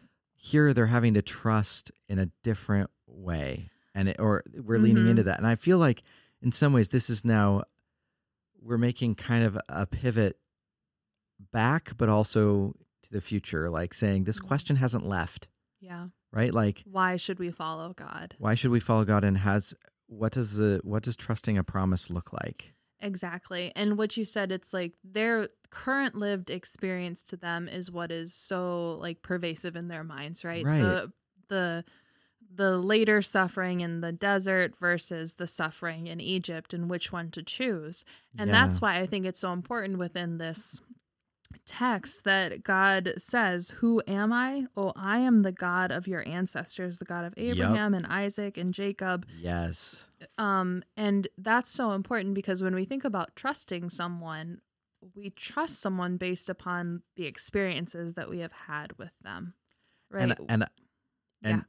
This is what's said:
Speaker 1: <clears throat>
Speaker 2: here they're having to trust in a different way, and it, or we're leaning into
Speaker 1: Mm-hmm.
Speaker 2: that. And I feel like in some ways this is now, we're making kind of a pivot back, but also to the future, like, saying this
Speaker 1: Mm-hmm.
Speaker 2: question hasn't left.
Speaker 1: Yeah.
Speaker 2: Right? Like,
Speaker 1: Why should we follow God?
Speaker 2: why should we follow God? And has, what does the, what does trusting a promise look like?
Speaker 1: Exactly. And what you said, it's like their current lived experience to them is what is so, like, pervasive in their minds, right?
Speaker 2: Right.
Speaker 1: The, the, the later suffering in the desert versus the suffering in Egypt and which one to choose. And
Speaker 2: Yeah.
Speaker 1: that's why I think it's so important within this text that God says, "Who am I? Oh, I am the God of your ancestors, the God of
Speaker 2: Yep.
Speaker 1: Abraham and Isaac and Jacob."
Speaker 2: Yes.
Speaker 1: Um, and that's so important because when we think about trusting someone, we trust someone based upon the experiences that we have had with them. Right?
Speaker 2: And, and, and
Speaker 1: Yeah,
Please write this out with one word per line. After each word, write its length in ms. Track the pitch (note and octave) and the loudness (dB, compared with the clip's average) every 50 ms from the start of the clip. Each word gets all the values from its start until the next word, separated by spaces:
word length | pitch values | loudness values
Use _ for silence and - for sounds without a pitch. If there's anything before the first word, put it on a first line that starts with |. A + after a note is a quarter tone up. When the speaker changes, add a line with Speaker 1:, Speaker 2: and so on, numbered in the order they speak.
| _ | _
Speaker 1:
<clears throat> 280 | _ _ _ _ _ _ | _ _ _ _ _ _
Speaker 2:
here 360 | _ - - - D3+ D3+ D3 C3+ | _ -8 2 6 6 8 8 8
they're 140 | B2 A#2 | 6 6
having 280 | A2 A#2+ A#2+ A#2 A#2 G#2+ | 6 6 6 6 6 6
to 80 | G#2 G2+ | 6 4
trust 680 | - - - - A2+ A2 G#2+ G#2 - - - - - - _ _ _ | 2 -6 -4 0 2 2 2 2 0 -4 -6 -8 -10 -16 _ _ _
in 120 | G2+ F#2+ | 0 0
a 100 | F#2+ F2 - _ _ | 0 0 -2 _ _
different 460 | A#2+ A2 - - - G#2 G2+ G2 - _ _ _ _ | -2 -2 -2 0 0 2 2 2 0 _ _ _ _
way, 640 | A#1 D#2+ F#2+ F2+ E2+ D#2 C#2+ C2+ C2+ - E2 E2 _ _ _ _ _ | -20 -12 -6 -4 -2 -2 -2 -4 -4 -6 -8 -12 _ _ _ _ _
and 160 | G2 G2 F#2+ | 0 0 0
it, 100 | - - | 0 2
or 240 | A2 G#2+ G#2 F#2+ - - - | 2 2 2 2 0 -6 -14
we're 240 | - B2 G#2+ A2+ A2+ | -14 -4 0 4 6
leaning 300 | G#2+ G#2+ A2 A2+ A2+ A2+ | 8 8 8 8 8 8
into 140 | A#2 A#2 G#2 | 8 6 6
Speaker 1:
Mm-hmm. 60 | F#2+ | 4
Speaker 2:
that. 80 | F2+ - | 2 2
And 100 | G2+ A2+ | 2 2
I 80 | A#2 | 2
feel 220 | A2 - E3+ F#3 F3+ | 2 4 4 6 8
like 260 | E3+ C#3 A#2 - _ _ - - _ _ _ _ | 8 6 4 2 _ _ -20 -20 _ _ _ _
in 120 | - B2 A#2 | -2 0 2
some 200 | - D#3 D3 C#3 | 4 4 6 6
ways 180 | B2 G#2+ - | 6 6 6
this 200 | - B2+ - - | 4 0 0 0
is 140 | A#2+ G2+ - | -2 0 2
now, 400 | A#2 A2+ G#2+ G#2 G2+ G2+ G2+ - - _ _ _ _ _ _ _ _ _ _ _ _ _ _ _ _ _ _ - | 4 4 6 6 6 4 2 0 -4 _ _ _ _ _ _ _ _ _ _ _ _ _ _ _ _ _ _ -6
we're 160 | A2+ A#2+ A2+ | -2 0 2
making 380 | A#2+ A#2+ A#2+ - B2+ A#2 G#2+ | 2 2 2 2 0 0 0
kind 260 | - - - A#2 A#2 A#2 | -2 -2 2 4 4 4
of 140 | A2 G2 G#2+ - - | 4 2 -2 -8 -6
a 160 | C2 E2 G2 | -4 -4 -4
pivot 540 | - - - - B2 A2 A2+ G#2+ F#2+ - - _ _ _ _ _ _ _ _ _ _ _ _ _ _ _ _ _ _ _ _ G2 _ - | -2 -4 -2 -2 0 4 4 4 4 2 -2 _ _ _ _ _ _ _ _ _ _ _ _ _ _ _ _ _ _ _ _ -20 _ 0
back, 400 | A2+ A2 A#2+ C#3+ E3 - - - - | 2 2 4 4 2 0 -4 -2 0
but 100 | A#2+ A2 | 4 4
also 640 | G#2+ G#2+ G#2+ - - A2 G#2+ G#2 G2+ G2+ G2 G2+ - - - _ _ _ _ | 6 4 4 4 4 4 4 4 4 2 2 -2 -4 -10 -18 _ _ _ _
to 100 | _ - | _ -8
the 80 | G#2 | -8
future, 480 | F#2 - G#2+ G2+ - - - D#2+ D#2 F2 | -6 -2 -4 -4 -4 -2 -4 -2 -2 -2
like, 240 | E2+ D#2+ F2 E2+ - | -2 -2 -4 -4 -2
saying 320 | - A2+ G#2 G2 F#2+ F#2+ | 0 0 2 2 2 2
this 140 | G2 G#2+ - | 0 -2 -4
Speaker 1:
Mm-hmm. 100 | - - | -2 -2
Speaker 2:
question 280 | C3+ C#3+ - - D3 | -2 -2 0 0 2
hasn't 300 | C3+ B2+ B2 A#2 A#2 - | 2 2 2 0 0 -2
left. 420 | F#2+ G2+ F2+ E2 - - - - _ _ _ _ _ _ _ | -2 -2 -2 -2 -4 -8 -14 -18 _ _ _ _ _ _ _
Speaker 1:
Yeah. 260 | G3 F#3 F3 F3 F3 F3+ - _ _ _ - | -18 -16 -14 -12 -12 -14 -16 _ _ _ -2
Speaker 2:
Right? 200 | A2 A2+ B2 - | 0 0 2 2
Like, 300 | A#2 G#2+ G#2 - - - G3+ | 4 2 2 0 -2 -10 -6
Speaker 1:
Why 260 | F#3+ F#3+ F#3 F#3 F3+ | -2 0 2 2 0
should 220 | F3+ - - F#3+ F3+ | -2 -4 -6 -6 -6
we 120 | F3+ F3 | -6 -8
follow 420 | E3+ - D#3+ D#3+ D#3+ D#3+ E3 E3+ F#3 | -8 -8 -10 -8 -8 -8 -10 -12 -12
God? 420 | - - - - - - - - _ | -14 -16 -14 -14 -14 -14 -14 -14 _
Speaker 2:
why 160 | - A2 A2 | 0 2 2
should 160 | A#2 - C3 | 4 4 4
we 100 | A#2+ A#2 | 4 2
follow 240 | - - A#2 A2 A2 | 4 4 4 4 6
God? 180 | G2 G#2+ G2+ G2 | 6 4 4 6
And 140 | G2+ F#2+ | 4 4
has, 380 | F#2+ G2 G#2 G2 G#2 G2 - - - _ - _ _ _ | 4 4 2 2 2 0 -2 -12 -14 _ -20 _ _ _
what 260 | _ A#2 G#2 A2 A2 - | _ -8 -4 -4 -2 0
does 240 | C3+ A#2+ G#2 G2+ | -2 -2 -2 0
the, 240 | G#2 G#2+ G#2+ G2+ F2+ - | 2 2 4 2 2 0
what 200 | - G2+ A2 G#2+ | -2 -4 -2 -2
does 120 | B2 A#2 | -2 -6
trusting 440 | - - - A#2 G#2+ - - G#2+ G2 | -6 -4 -4 -4 -2 0 0 0 2
a 40 | F2+ | 0
promise 460 | - - F#2+ F#2+ F#2 F#2 F#2 - - | 0 -2 0 2 2 2 0 -2 -4
look 240 | F2 F2 - - - | -6 -6 -6 -6 -8
like? 400 | G1+ - - - _ - - _ _ _ _ _ _ | -8 -8 -8 -10 _ -18 -20 _ _ _ _ _ _
Speaker 1:
Exactly. 720 | - G#3 G3 F3+ - F3 E3+ F3+ - - F#3+ F3 F3+ F3 - | -8 -8 -8 -6 -8 -8 -10 -10 -12 -10 -8 -8 -8 -8 -4
And 220 | - G#3 G#3 G#3 G#3 | -2 0 0 2 2
what 180 | G#3+ G#3 - | 0 -2 -2
you 80 | A#3 A3 | -4 -4
said, 260 | G3+ - A3 G3+ F#3+ | -4 -2 -4 -2 -2
it's 220 | F#3+ F#3 - - - | -4 -6 -6 -6 -6
like 220 | F#3 F3+ E3+ F3 _ _ | -4 -4 -6 -8 _ _
their 460 | F#3+ F#3+ G#3+ A3 A3+ A#3 A3+ G#3 - - _ _ _ | -8 -4 -2 0 2 2 0 -2 -4 -6 _ _ _
current 460 | - - - B3+ C4 C#4 C#4 B3+ - | -18 -10 -4 -2 0 0 0 -2 -2
lived 340 | G#3+ G#3 G3+ G3+ F#3+ F3+ - | -2 -2 -2 -2 -2 -4 -6
experience 720 | - F3+ - - - - - F#3+ F#3 F3+ F3+ F3 E3+ - - | -8 -8 -8 -12 -12 -6 -4 -4 -4 -4 -4 -6 -8 -10 -12
to 120 | - - | -14 -16
them 320 | F3+ F3+ E3+ E3+ E3+ F3 - | -10 -6 -6 -6 -4 -6 -6
is 220 | - F#3 F3+ F#3 | -8 -10 -10 -8
what 200 | F3 F3 E3+ E3 | -8 -8 -8 -6
is 220 | E3 E3 E3 E3+ F3 | -6 -8 -8 -10 -12
so, 600 | - - - G3 F3+ F3+ F3+ F3 F3 E3+ E3+ E3 D#3 | -12 -8 -6 -4 -4 -2 -2 -4 -4 -4 -4 -6 -6
like, 220 | D3+ E3+ E3 - | -8 -10 -10 -10
pervasive 560 | _ - F3+ F3 E3+ E3+ D#3+ D#3 - F3+ E3+ | _ -6 -4 -4 -2 -4 -6 -6 -8 -8 -8
in 120 | E3+ E3+ F3 | -8 -10 -8
their 160 | E3+ D#3+ D#3+ | -10 -10 -10
minds, 380 | E3 D3+ C3+ C#3+ D3 E3+ - - | -10 -10 -10 -10 -10 -10 -8 -8
right? 220 | E3+ E3+ E3+ E3 | -6 -6 -2 0
Speaker 2:
Right. 160 | C#3 D#3 D#3 | 2 4 4
Speaker 1:
The, 320 | - - F3+ F#3 - - - _ _ _ _ _ _ _ | 4 4 2 0 -2 -6 -12 _ _ _ _ _ _ _
the, 360 | G3 F#3+ F3+ F3 E3 E3+ E3+ - _ _ _ _ _ _ _ _ _ _ A#3 G3+ F#3 | -2 -2 -2 -2 -2 -6 -8 -12 _ _ _ _ _ _ _ _ _ _ _ _ -4
the 240 | F3+ G3 F#3+ F#3 F3+ | 0 2 2 2 2
later 420 | F3+ G3 G#3+ A3 A3+ G#3+ G#3+ G#3 | 2 4 4 4 6 6 6 4
suffering 600 | G3 - - G3+ F#3+ F3+ - G3+ F#3 F3+ F3+ F3+ F3 | 4 2 2 2 2 2 0 -2 -2 -2 -2 -2 -2
in 180 | E3+ E3+ E3 | -2 -4 -4
the 120 | E3+ E3+ E3+ | -4 -6 -6
desert 600 | E3+ G3 G3+ G3+ G3 F#3 F#3+ F#3+ F#3 F3+ - - _ | -2 0 2 2 2 2 2 2 2 2 0 -2 _
versus 540 | F3+ F3 F3 F3 - - F3 E3 D#3+ E3 - | 0 0 0 0 -2 -6 -8 -8 -8 -8 -8
the 120 | - F3 | -8 -8
suffering 600 | E3+ - - E3+ D#3+ D#3+ - - E3+ D#3+ D#3+ E3 | -8 -4 -4 -4 -4 -4 -6 -8 -8 -8 -8 -10
in 120 | E3+ E3 E3+ | -10 -10 -8
Egypt 520 | - D#3 F#3+ F#3 E3+ - E3+ D#3+ D#3+ - - | -6 -4 -4 -4 -4 -4 -8 -10 -10 -8 -6
and 160 | F3 E3+ E3+ | -4 -4 -4
which 240 | F3+ F3 - - - | -4 -4 -6 -6 -8
one 180 | F3 E3+ E3 - | -8 -8 -8 -10
to 100 | E3 D#3 | -12 -12
choose. 640 | - - - B3+ B3+ G#3+ E3 D3+ D3+ E3+ - - - - - _ _ _ G#3+ | -10 -8 -4 -4 -2 -2 -4 -6 -10 -12 -14 -18 -20 -20 -20 _ _ _ -4
And 100 | G#3 G3+ | 0 4
Speaker 2:
Yeah. 60 | G3+ A3+ B3+ | 6 8 8
Speaker 1:
that's 160 | F#3 F3+ - | 6 6 4
why 160 | - G#3 F3+ F3 | 2 2 2 2
I 60 | F#3+ | 0
think 200 | - - G3 F#3+ | -2 -2 -2 -2
it's 140 | F#3 F#3 - | -4 -4 -4
so 120 | - F#3 F3 | -4 -4 -4
important 460 | F3+ F3 - A#3+ A#3 G3+ G3 G3 F#3 | -4 -6 -4 -6 -4 -4 -4 -4 -4
within 400 | F3+ E3+ F3 F3+ F3 E3+ E3+ E3 | -4 -4 -4 -6 -4 -4 -4 -4
this 420 | E3 E3 E3 - - - - - - _ B3 _ _ _ _ _ _ _ _ _ _ _ - - _ | -4 -6 -6 -8 -10 -10 -12 -14 -16 _ -20 _ _ _ _ _ _ _ _ _ _ _ -20 -20 _
text 600 | - - - A#3+ B3+ A#3 G3 - - - - - | -16 -6 -2 0 0 0 -2 -4 -8 -12 -4 0
that 380 | G3+ G3 F#3+ F#3+ E3 - - - | 2 2 4 2 0 -4 -8 -2
God 520 | - G3 F#3+ F#3+ G3 F#3+ F#3+ F3+ F#3 - - | 0 2 4 4 4 4 4 0 -2 -4 -6
says, 520 | - - - A#3+ A3+ F#3+ F3+ F3 F3 - | -6 -2 0 0 2 2 0 -2 -4 -6
"Who 320 | - - - A#3 A#3 A3+ - | -6 0 2 2 2 2 0
am 260 | - G3 G3 G#3 A3 A#3+ | 0 -2 0 0 2 2
I? 340 | A#3+ B3+ C4 C4+ C#4+ C4 B3+ _ | 0 0 -2 -2 -4 -6 -6 _
Oh, 160 | - G3 F#3+ - | -4 -4 -4 -4
I 220 | - F#3+ G3 G#3 A#3+ | -4 -2 0 2 4
am 240 | B3+ C4 A#3+ A3 G3+ | 4 6 8 8 6
the 100 | F#3+ F#3 | 6 2
God 380 | - F#3 F3 F3 F3+ F#3 F3+ | -2 -2 0 0 0 0 0
of 160 | C3+ D#3+ F#3 | 0 -4 -4
your 200 | F#3+ F#3+ E3 - - | -4 -6 -6 -6 -6
ancestors, 720 | D#3+ F3 F#3 F3+ - - - - - - F#3 F3+ F3 E3+ | -4 -4 -4 -4 -4 -8 -8 -8 -8 -8 -8 -8 -8 -10
the 60 | F3+ | -10
God 200 | - F3 F3 E3+ | -8 -8 -8 -8
of 100 | E3+ F3+ | -8 -8
Speaker 2:
Yep. 200 | - A3 A#3+ - | -6 -4 -2 0
Speaker 1:
Abraham 380 | - - - A3 G#3+ G#3+ G#3 G3+ | 2 4 4 4 2 4 2 0
and 120 | F#3 E3 | 0 0
Isaac 500 | - - G3 G3+ G3+ G3+ - G#3 G3+ G3 | -2 -2 -2 -2 -2 -4 -4 -6 -6 -6
and 160 | - F3 F#3 F3+ | -4 -4 -4 -4
Jacob." 520 | - G3+ G3+ G3 - F#3+ F#3 F3+ F3 F3+ - - E2 | -2 -4 -4 -4 -4 -4 -2 -2 -4 -4 -10 -16 -10
Speaker 2:
Yes. 720 | E2+ F2 F2 F2 E2+ E2 E2+ - - - - - - _ _ _ - - _ - | -6 -4 -2 -2 -2 -2 -4 -4 -6 -8 -8 -12 -16 _ _ _ -20 -16 _ -4
Speaker 1:
Um, 440 | A3 G3+ G3 F#3+ F#3 F3+ F3+ F3+ - _ _ | -2 0 0 0 0 -2 -4 -6 -8 _ _
and 320 | - G#3+ G#3 G3+ G3+ F#3+ - - - | -4 0 2 2 2 0 -2 -8 -8
that's 320 | F#3+ A3 A3+ B3 B3 - | -2 0 0 0 0 -2
so 220 | - - C4 A3+ G3+ | -4 -2 -2 -2 -2
important 420 | G3 G3 - B3 A3+ F#3 G3 G3 | -2 -4 -2 -4 -4 -2 -2 -4
because 280 | G3 G3 - F#3+ F3+ F#3+ | -4 -2 -2 -2 -2 0
when 120 | F#3 F#3 | -2 0
we 100 | F#3 F#3+ | -2 -2
think 200 | G3 C4+ C4+ C4+ | -4 -4 -4 -4
about 300 | C#4 G3+ F#3+ E3 - _ | -4 -2 -2 -4 -6 _
trusting 540 | - - C4+ D4 - - - G3 F3 F3 F3 | -8 -6 -6 -6 -6 -8 -8 -8 -8 -8 -8
someone, 680 | - - F3 F3 F3 E3+ E3 D#3+ D#3+ D#3 D#3+ E3+ F3 - _ _ _ _ _ _ _ _ - F#3 F3+ | -6 -6 -6 -6 -6 -8 -8 -10 -10 -10 -10 -12 -14 -16 _ _ _ _ _ _ _ _ -20 -20 _
we 160 | G3+ G3+ G3 | -14 -14 -14
trust 500 | F#3+ - - - - D4 D#4+ D#4+ D4 - | -14 -12 -14 -8 -4 -4 -4 -2 -4 -4
someone 360 | - G#3 F#3+ F#3 F3+ F3+ F3+ | -4 -4 -2 -2 -2 -2 -2
based 340 | F3+ F#3 F3+ F3+ F3+ - - | -2 -2 -4 -4 -4 -6 -10
upon 520 | F#3 - - F3+ F3+ F3 F3 F3 E3+ F3 - _ _ | -10 -8 -6 -6 -4 -4 -4 -4 -6 -8 -10 _ _
the 100 | - F3 | -10 -10
experiences 880 | D3 - - - - - G3+ G3 F#3 F3 C3+ F3 E3+ - E3+ E3+ E3+ E3+ | -10 -10 -10 -14 -4 -2 0 0 0 -2 -4 -6 -8 -8 -10 -8 -8 -8
that 140 | - D#3 - | -10 -10 -8
we 120 | - F3+ | -8 -8
have 120 | E3+ E3 - | -8 -10 -12
had 440 | - - - D3+ D3 D3+ - - - | -16 -14 -10 -10 -8 -8 -10 -14 -16
with 140 | - E3+ _ _ _ | -18 -18 _ _ _
them. 320 | F#2+ G2+ F2+ - F3 F3+ _ _ _ _ _ _ _ _ _ _ _ | -14 -12 -12 -12 -14 -14 _ _ _ _ _ _ _ _ _ _ _
Right? 120 | - G3 - | -4 -2 0
Speaker 2:
And, 100 | B2 - - - - | 0 0 -2 -2 0
and, 140 | A#2 G#2+ G#2+ - _ _ _ _ _ _ _ _ _ _ _ _ _ _ - | 0 0 0 0 _ _ _ _ _ _ _ _ _ _ _ _ _ _ -2
and 160 | G#3+ G#3+ G#3+ | 0 0 0
Speaker 1:
Yeah, 40 | - | -2